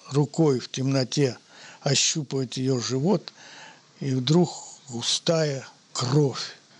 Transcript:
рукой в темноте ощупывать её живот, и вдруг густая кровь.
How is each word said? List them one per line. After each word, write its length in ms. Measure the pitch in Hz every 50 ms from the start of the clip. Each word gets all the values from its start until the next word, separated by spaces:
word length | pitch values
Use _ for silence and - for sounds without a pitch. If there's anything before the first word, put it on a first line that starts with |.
| - -
рукой 480 | 135 147 147 147 - 165 165 147 131 117
в 100 | - -
темноте 680 | - 135 131 135 135 135 127 - - 147 139 127 107 - - _ - - - - - -
ощупывать 760 | - 147 131 - - - - 165 139 - 139 135 131 113 -
её 220 | 135 127 131 131 123
живот, 520 | 110 107 127 131 147 185 214 156 - - - - - - - - - - - - _ _ _ -
и 120 | - 139 131
вдруг 360 | 131 123 131 156 180 170 - - - - - - - - -
густая 760 | 120 117 120 - - - - 170 165 160 156 151 135 131 - - - _ _ _ -
кровь. 640 | - 123 120 135 151 147 131 107 - - - - - _ _ _